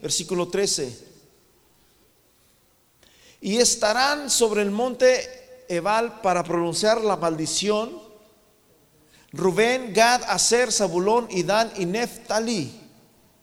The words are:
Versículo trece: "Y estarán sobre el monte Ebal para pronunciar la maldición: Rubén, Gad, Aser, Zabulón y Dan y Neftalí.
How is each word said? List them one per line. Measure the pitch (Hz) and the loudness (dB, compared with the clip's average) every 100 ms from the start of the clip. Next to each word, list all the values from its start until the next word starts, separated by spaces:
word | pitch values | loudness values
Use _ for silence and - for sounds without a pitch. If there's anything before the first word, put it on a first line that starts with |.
Versículo | 156 - 165 180 175 | -6 -4 -2 -2 -2
trece: | 190 196 - 131 117 - - _ _ _ _ _ _ _ _ _ _ _ _ _ _ _ _ _ _ - _ - - | -2 -2 -2 -6 -10 -20 -20 _ _ _ _ _ _ _ _ _ _ _ _ _ _ _ _ _ _ -20 _ -20 -10
"Y | - 220 | -4 0
estarán | 240 - 214 226 269 294 277 | 0 0 0 0 0 -2 -2
sobre | - 226 208 | 0 0 0
el | 202 | -2
monte | 202 254 247 254 247 - - - - - | -2 -4 2 4 4 -2 -14 -20 -18 -6
Ebal | 175 175 220 233 - | -4 0 0 -2 -2
para | 190 180 | 0 0
pronunciar | 165 170 170 156 214 226 | 0 -2 -2 0 2 2
la | 220 180 | 2 0
maldición: | 170 160 156 - 202 208 233 339 - - - _ _ _ _ _ _ _ _ - _ | 0 -2 -2 -2 0 0 -2 -10 -20 -20 -20 _ _ _ _ _ _ _ _ -20 _
Rubén, | 143 185 170 226 254 226 | -2 0 2 2 0 0
Gad, | 185 233 247 | 4 4 4
Aser, | 233 185 - 233 247 | 0 0 2 2 2
Zabulón | - 190 170 190 233 233 | 0 0 2 2 2 0
y | 185 | -2
Dan | 165 208 226 214 | 2 2 2 -2
y | |
Neftalí. | 175 214 240 - - 208 226 220 127 - - - _ _ _ _ | -2 -2 -4 -6 -4 -2 0 -2 -4 -10 -20 -20 _ _ _ _